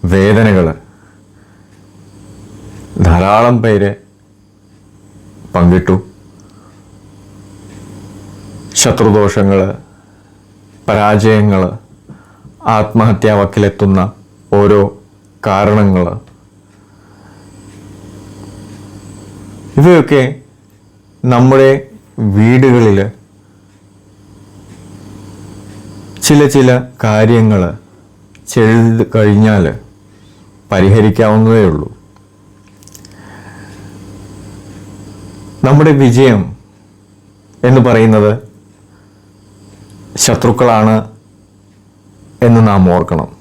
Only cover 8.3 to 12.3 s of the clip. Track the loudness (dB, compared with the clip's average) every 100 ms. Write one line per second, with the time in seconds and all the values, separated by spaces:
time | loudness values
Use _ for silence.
8.3 | -20 -20 -20 -12 -4 -4 0 0 2 0
9.3 | 0 0 0 -2 -6 -18 -20 _ -20 _
10.3 | _ _ _ -20 -14 -4 -2 0 2 2
11.3 | 2 0 0 -2 -6 _ -20 _ -20 _